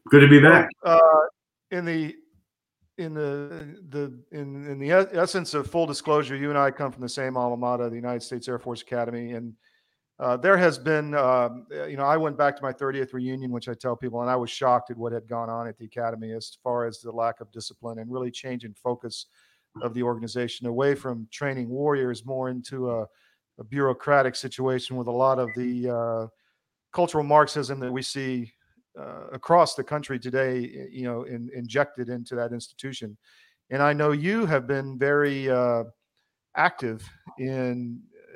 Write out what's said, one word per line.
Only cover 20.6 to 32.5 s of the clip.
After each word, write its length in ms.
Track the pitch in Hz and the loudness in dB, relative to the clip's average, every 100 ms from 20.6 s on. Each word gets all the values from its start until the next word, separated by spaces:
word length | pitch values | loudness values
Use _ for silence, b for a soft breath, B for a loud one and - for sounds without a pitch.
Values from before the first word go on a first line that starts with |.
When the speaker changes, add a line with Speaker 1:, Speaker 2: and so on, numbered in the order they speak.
| 120 | -6
Speaker 2:
away 280 | 120 143 | 0 0
from 320 | 139 131 117 110 | 0 -4 -8 -12
training 380 | - 143 135 117 | -8 -6 -6 -6
warriors 560 | 127 147 143 127 110 120 | -4 0 0 -2 -4 -8
more 240 | 131 127 | -6 -6
into 400 | 127 123 135 123 | -8 -10 -8 -4
a, 160 | 117 107 _ _ _ _ - | -4 -8 _ _ _ _ -20
a 60 | |
bureaucratic 720 | 110 139 135 127 147 143 135 - | -8 0 0 0 2 4 4 -2
situation 600 | 135 - 131 127 - 127 | -8 -4 -2 -2 -4 -6
with 100 | 120 | -4
a 40 | |
lot 280 | 120 131 131 | 0 2 2
of 100 | 120 120 | -2 -4
the, 320 | 123 123 123 | -4 -4 -4
uh, 380 | 117 117 113 113 - _ _ _ _ _ | -4 -4 -4 -8 -14 _ _ _ _ _
cultural 320 | - 170 156 | -2 0 0
Marxism 560 | 143 151 147 151 127 135 | 4 6 6 0 -6 -6
that 100 | 127 | -6
we 120 | 127 | -6
see, 500 | 131 139 131 127 117 _ _ _ _ - | -6 -6 -4 -6 -8 _ _ _ _ -18
uh, 280 | 69 - - | -16 -14 -14
across 420 | 131 - 170 156 | -8 4 4 4
the 80 | - | 0
country 360 | 131 151 143 127 | -6 -6 -6 -8
today, 520 | 123 131 131 127 123 135 | -4 -2 0 -2 -6 -10
y-, 100 | - | -14
you 140 | 127 | -10
know, 180 | 123 120 | -8 -8
in-, 260 | 131 120 120 | -10 -12 -12
injected 560 | 135 120 131 139 - 120 | -12 -4 -2 -2 -4 -8
into 240 | 123 120 | -10 -8
that 180 | 120 117 | -6 -6